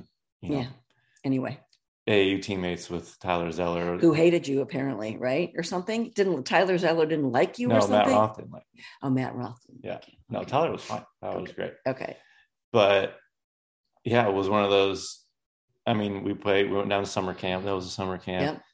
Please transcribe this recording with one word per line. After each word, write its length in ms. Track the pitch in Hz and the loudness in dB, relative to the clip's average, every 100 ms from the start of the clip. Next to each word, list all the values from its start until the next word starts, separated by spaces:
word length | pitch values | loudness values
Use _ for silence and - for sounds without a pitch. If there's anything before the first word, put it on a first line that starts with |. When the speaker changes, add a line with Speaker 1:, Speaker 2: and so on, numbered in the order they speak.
| - _ _ _ | -20 _ _ _
Speaker 1:
you 100 | - | -6
know, 80 | 143 | -4
Speaker 2:
Yeah. 60 | 127 - _ _ _ _ | -6 -12 _ _ _ _
Anyway. 340 | 139 131 120 135 _ _ _ _ - | -4 -2 -4 -10 _ _ _ _ 2
Speaker 1:
A 60 | |
A 160 | 104 98 | 4 4
U 60 | 98 | 2
teammates 500 | 95 95 90 87 - | -2 -2 -2 -4 -6
with 280 | 87 - - | -8 -8 -8
Tyler 320 | 95 87 85 | -2 0 0
Zeller. 480 | 80 87 85 87 87 | -2 -2 0 -2 2
Speaker 2:
Who 140 | 170 | 4
hated 340 | 151 170 170 139 | 6 4 2 0
you, 140 | 135 | -2
apparently, 560 | 135 139 139 107 107 107 | -2 -4 -4 -4 -6 -4
right? 340 | 127 139 175 - | -2 -2 -2 -6
Or 80 | |
something? 480 | 170 180 180 220 226 | -6 -6 -4 -4 -4
Didn't, 300 | - 190 151 | 0 0 0
Tyler 340 | 127 170 185 180 | 2 2 4 2
Zeller 280 | 175 165 156 | 2 2 2
didn't 260 | 156 135 | 2 0
like 260 | 120 185 - | 2 0 0
you 80 | 240 | 2
or 0 | |
Speaker 1:
No, 40 | 113 | 4
Matt 120 | 101 | 4
Speaker 2:
something? 260 | 104 101 | 4 4
Speaker 1:
Roth 220 | 104 107 - | 4 2 -2
didn't 160 | - | -14
like 140 | - - | -18 -20
me. 100 | _ - - | _ -20 -8
Speaker 2:
Oh, 80 | 139 | -2
Matt 240 | 131 127 | 0 -2
Roth 240 | 123 120 120 _ | -6 -10 -12 _
didn't 140 | 123 | -16
Speaker 1:
Yeah. 120 | 98 | -12
Speaker 2:
like 140 | 87 - | -12 -14
you. 60 | _ _ | _ _
Speaker 1:
No, 100 | 104 | -8
Speaker 2:
Okay. 100 | 92 | -2
Speaker 1:
Tyler 200 | 127 160 | 0 0
was 140 | 107 | -4
fine. 200 | - 107 - _ | -8 -10 -10 _
Tyler 200 | 101 92 | -8 -8
was 100 | 92 | -8
Speaker 2:
Okay. 40 | - | -8
Speaker 1:
great. 120 | 90 - 131 | -10 -6 -6
Speaker 2:
Okay. 280 | 131 - - _ _ _ _ _ | -6 -8 -12 _ _ _ _ _
Speaker 1:
But, 440 | 117 101 98 98 - _ _ _ _ _ _ _ _ | 4 6 6 2 -6 _ _ _ _ _ _ _ _
yeah, 240 | - 120 110 | 0 2 4
it 60 | |
was 160 | 98 95 | 2 2
one 140 | 104 | 2
of 60 | 101 | 4
those, 540 | 98 98 92 - - _ _ _ _ _ _ - | 4 2 0 -8 -14 _ _ _ _ _ _ -4
I 80 | |
mean, 300 | 110 104 98 | -2 -2 -4
we 100 | 98 | -4
played, 360 | 98 104 98 98 | -4 0 2 2
we 60 | 98 | 0
went 140 | 101 | 0
down 120 | 101 | 0
to 60 | 98 | 0
summer 240 | - 95 | -2 -4
camp. 320 | 90 95 92 | -4 -4 -4
That 100 | 98 | -2
was 120 | 98 90 | -4 -6
a 40 | |
summer 280 | - 95 92 | -6 -6 -6
camp. 240 | - 90 | -6 -2
Speaker 2:
Yep, 200 | 143 151 - | -2 -4 -14